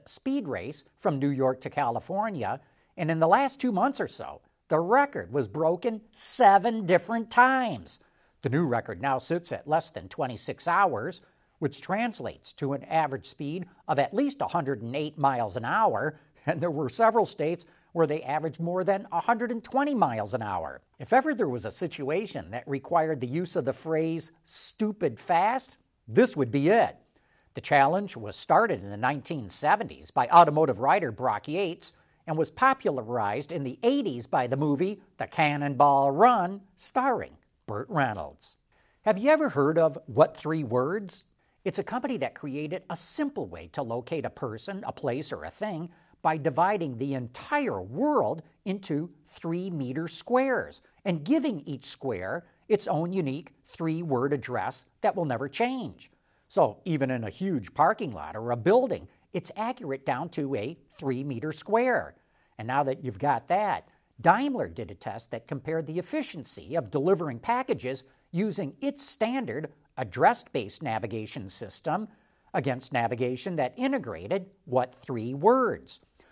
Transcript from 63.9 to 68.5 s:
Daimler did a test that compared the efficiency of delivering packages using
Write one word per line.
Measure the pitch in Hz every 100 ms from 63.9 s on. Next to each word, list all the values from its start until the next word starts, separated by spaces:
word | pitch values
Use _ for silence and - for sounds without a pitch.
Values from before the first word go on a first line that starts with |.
| _ _ -
Daimler | 160 208 285 240 95
did | 85 101
a | -
test | 117 107 -
that | 113 -
compared | 139 156 160 151
the | 165
efficiency | 175 311 - 160 - - 80
of | 160 117
delivering | 147 165 180 156 117
packages | - 247 262 214 127 139 - _ _
using | 170 214